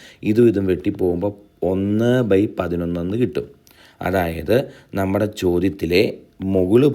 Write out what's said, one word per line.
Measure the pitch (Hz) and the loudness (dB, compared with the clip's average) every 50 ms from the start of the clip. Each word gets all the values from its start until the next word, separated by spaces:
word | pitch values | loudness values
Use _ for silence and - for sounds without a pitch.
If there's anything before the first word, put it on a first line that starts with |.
| - - - _ - 101 | -20 -20 -18 _ -4 0
ഇതും | 104 117 120 117 | 4 4 6 4
ഇതും | 92 101 98 92 | 4 2 0 0
വെട്ടിപ്പോകുമ്പോൾ | 90 - - 101 - - 92 90 87 87 98 104 104 - - _ _ _ 85 90 | 0 -2 -2 -4 -4 -2 0 -2 0 -2 -2 -4 -6 -8 -14 _ _ _ -4 -2
ഒന്ന് | 95 95 98 101 104 107 117 120 123 127 120 101 | -2 -2 -2 0 0 0 2 2 2 2 2 2
by | 98 95 104 - - - | 2 2 2 0 -2 -4
പതിനൊന്നെന്ന് | 92 85 87 85 87 85 87 87 85 92 101 120 | -6 -4 -4 -4 -4 -4 -4 -4 -4 -4 -2 -2
കിട്ടും. | 123 87 - - - - - _ _ _ _ _ - - _ - - | -2 -2 -2 -6 -8 -10 -12 _ _ _ _ _ -20 -20 _ -8 -6
അതായത് | 90 92 95 87 82 82 80 - - 110 135 - - - - - _ - 98 | -2 -2 -2 -2 -2 -4 -6 -2 0 0 0 0 -2 -8 -20 -18 _ -6 -4
നമ്മുടെ | 95 92 98 101 107 98 - - | -2 -2 0 -2 -2 -4 -4 -2
ചോദ്യത്തിലെ | 95 90 87 87 92 95 - - 85 82 87 95 120 - - - - _ _ - 95 95 95 | -2 0 0 2 0 -2 -2 -4 -4 0 2 2 2 0 -2 -8 -14 _ _ -8 -4 -2 0
മുകൾ | 95 90 92 107 123 147 143 107 | 0 2 4 4 4 4 4 2